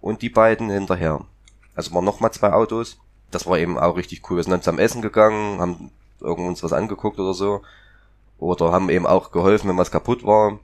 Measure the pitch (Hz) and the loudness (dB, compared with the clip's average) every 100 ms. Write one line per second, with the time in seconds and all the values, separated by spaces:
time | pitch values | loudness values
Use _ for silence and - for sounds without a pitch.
0 | 92 110 120 113 113 110 113 101 98 90 | -6 -6 -2 4 4 4 -2 -4 -2 -2
1 | 82 76 - _ _ _ _ - 82 87 | 0 -4 -8 _ _ _ _ -12 -4 -2
2 | 92 - 113 - 104 87 110 113 117 - | -2 0 -2 0 2 2 0 -2 -6 -12
3 | _ _ _ 87 - 87 85 73 85 87 | _ _ _ -10 -2 0 0 0 0 0
4 | 90 - - 87 85 92 - 78 110 120 | -6 -12 -6 -4 0 0 0 0 0 0
5 | 107 110 107 107 104 98 90 87 76 _ | -4 4 4 4 -4 -4 -4 -6 -12 _
6 | _ _ - 85 90 87 85 73 104 101 | _ _ -8 -6 -6 -6 -2 -2 -2 -4
7 | 107 104 95 92 101 101 - - _ _ | -6 -4 -4 -2 -2 -4 -8 -20 _ _
8 | _ _ _ _ 82 90 85 90 92 90 | _ _ _ _ -4 0 2 2 2 0
9 | - 92 - 87 92 107 101 92 90 - | 4 2 2 0 4 4 2 0 0 0
10 | - 123 107 107 107 104 | -2 -4 4 4 4 -2